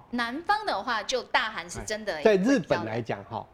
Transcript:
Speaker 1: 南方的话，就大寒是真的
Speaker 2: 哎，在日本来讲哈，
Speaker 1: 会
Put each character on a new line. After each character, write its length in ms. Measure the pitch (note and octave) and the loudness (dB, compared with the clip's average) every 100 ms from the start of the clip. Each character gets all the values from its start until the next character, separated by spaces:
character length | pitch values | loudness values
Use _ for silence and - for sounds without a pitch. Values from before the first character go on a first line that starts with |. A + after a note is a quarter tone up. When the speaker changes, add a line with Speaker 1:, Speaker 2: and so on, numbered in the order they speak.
| - | -6
Speaker 1:
南 300 | A#3+ A#3 C#4 | -4 -4 -4
方 200 | F4 G#4+ | 0 0
的 160 | G4 G3+ | 0 -2
话， 220 | A#3+ A3 | -2 -2
就 180 | - B3 | -2 -4
大 260 | - C4+ A3+ | 0 0 0
寒 180 | F#3+ F3 | -6 -10
是 140 | A3 | -10
真 220 | G#3+ G#3+ | -6 -6
的 100 | G#3 | -4
Speaker 2:
哎， 80 | D#3 | 4
在 140 | A3 G3 | 6 6
日 240 | G#3+ C4+ | 4 2
本 240 | C#3+ B2+ | 2 0
来 180 | A2 A2+ | -2 -4
讲 220 | A2+ G2+ | -4 -8
哈， 160 | G2 A2 | -6 -10
Speaker 1:
会 60 | - | -6